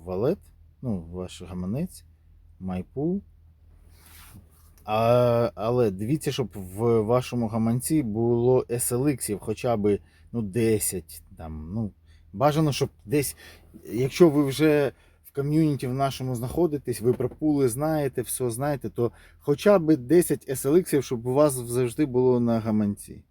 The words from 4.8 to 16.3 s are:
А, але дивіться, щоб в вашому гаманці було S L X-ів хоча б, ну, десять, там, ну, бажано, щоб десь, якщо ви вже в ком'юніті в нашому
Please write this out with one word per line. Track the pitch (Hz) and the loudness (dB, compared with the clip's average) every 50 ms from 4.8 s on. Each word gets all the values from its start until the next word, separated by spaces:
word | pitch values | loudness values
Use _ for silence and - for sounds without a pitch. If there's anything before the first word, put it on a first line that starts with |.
| - | -6
А, | - 107 110 113 117 123 123 123 120 117 117 117 - - | -2 0 2 4 6 6 6 6 4 4 2 2 0 -2
але | - 101 113 123 123 120 107 | -4 -4 0 2 2 2 2
дивіться, | 92 92 107 113 151 - - 147 | 0 -2 -2 -2 -2 -2 -2 -4
щоб | 131 - 120 98 - | -4 -4 -4 -6 -8
в | 107 92 90 92 101 113 120 117 113 | -12 -14 -10 -6 -2 2 2 2 2
вашому | 104 107 120 127 127 - 123 120 117 107 | 4 2 2 2 0 -2 -4 -4 -4 -2
гаманці | 113 113 113 113 117 127 - - 156 156 127 | -2 0 0 0 0 -2 -2 -2 0 0 0
було | 110 101 110 117 117 120 117 120 127 127 127 - - | -2 -2 -2 0 2 2 2 4 4 4 2 2 0
S | 117 117 - - 123 120 | -4 -4 -2 -2 -2 0
L | 135 | 0
X-ів | 151 139 123 - - 104 90 | 0 -2 -2 -4 -6 -6 -6
хоча | - - 107 - - 127 117 107 | -6 -6 -6 -4 -2 -2 0 2
б, | 101 104 101 95 - _ _ _ - - | 2 2 0 0 -2 _ _ _ -18 -10
ну, | - 120 | -8 -6
десять, | 110 98 90 120 113 113 110 104 - - 98 92 82 - - - - - 98 87 | -6 -4 -2 0 2 2 2 2 0 -4 -6 -8 -10 -12 -18 -20 -20 -20 -18 -14
там, | 82 80 78 78 76 80 95 | -12 -12 -10 -10 -10 -8 -6
ну, | 113 113 98 - _ _ _ - _ _ _ - | -6 -6 -6 -8 _ _ _ -20 _ _ _ -4
бажано, | 98 131 151 143 156 160 147 | 0 0 2 2 2 0 0
щоб | 131 - 139 - - _ - | 0 -2 -4 -4 -6 _ -6
десь, | 101 120 151 131 - - - - - - - - - - - - - | -2 0 0 0 -2 -6 -12 -18 -20 -20 -20 -20 -20 -20 -20 -14 -8
якщо | 98 117 131 135 - - 180 165 | -4 -4 -4 -2 4 6 6 6
ви | 139 147 147 | 6 4 2
вже | 135 127 139 156 156 151 147 143 120 - _ _ _ _ _ _ | 0 0 2 2 4 4 4 2 0 -2 _ _ _ _ _ _
в | - - | -12 -8
ком'юніті | 143 139 143 151 160 160 151 143 127 - 123 | -6 -2 0 2 2 2 2 0 -2 -4 -4
в | 123 | -2
нашому | 135 139 135 127 - 131 131 | -2 -2 -2 -4 -4 -6 -6